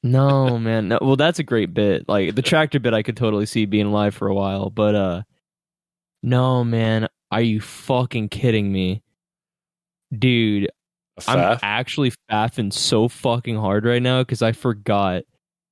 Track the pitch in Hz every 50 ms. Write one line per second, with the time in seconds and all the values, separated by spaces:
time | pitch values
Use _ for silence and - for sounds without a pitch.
0 | - 120 127 135 135 139 139 135 135 131 120 117 113 113 113 110 107 92 117 -
1 | - 135 135 131 147 165 170 - 151 - 123 113 101 87 85 110 104 101 90 -
2 | - - 101 101 95 82 104 127 123 - 175 156 156 143 - 139 113 123 113 110
3 | 104 - 110 - 127 110 107 101 107 107 - 117 107 98 104 107 104 101 104 104
4 | 104 101 101 - 101 101 98 98 98 98 95 98 101 98 101 110 107 104 104 104
5 | 98 92 87 90 107 - _ _ _ _ _ _ _ _ _ _ _ _ _ _
6 | _ _ _ _ - 123 123 127 127 131 127 123 120 117 117 113 113 110 110 110
7 | 110 - - _ _ _ 101 110 117 117 107 107 - - - - - - 131 123
8 | 127 120 - 120 107 104 - - - 123 110 110 104 98 98 95 92 90 95 110
9 | - _ _ _ _ _ _ _ _ _ _ _ _ _ _ _ _ _ _ _
10 | _ _ - 107 113 127 123 117 113 107 104 101 98 - - _ _ _ _ _
11 | _ _ _ - - - 127 - 87 98 117 123 - 101 104 117 123 - - -
12 | 143 127 - - _ - 110 107 110 120 - - 110 98 - - - - 123 107
13 | 113 120 - - - 127 117 120 - 120 117 107 107 95 98 107 107 120 120 123
14 | 123 127 127 127 131 - 123 - 117 113 117 - - 127 113 104 101 - 104 101
15 | 101 92 90 92 - _ _ _ _ _ _ _ _ _